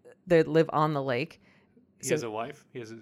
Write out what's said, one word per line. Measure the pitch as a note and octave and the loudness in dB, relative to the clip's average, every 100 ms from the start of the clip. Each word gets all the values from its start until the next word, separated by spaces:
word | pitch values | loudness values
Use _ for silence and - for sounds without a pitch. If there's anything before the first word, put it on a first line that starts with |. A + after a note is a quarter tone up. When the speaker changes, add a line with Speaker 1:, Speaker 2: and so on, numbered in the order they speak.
| - - - | -20 -14 2
Speaker 1:
they | E3+ | 4
live | D#3+ D#3 D#3+ | 4 2 2
on | - D#3 | 2 0
the | D3 | 0
lake. | C3+ A#2+ E3 - _ _ _ _ _ _ | -2 -2 -4 -10 _ _ _ _ _ _
Speaker 2:
He | - | -4
Speaker 1:
So | D#3 | -4
Speaker 2:
has | |
a | A#2+ | -4
wife? | G#2+ C3+ - _ | -8 -8 -12 _
He | C3 | -14
has | A2 | -14
a, | A2+ | -14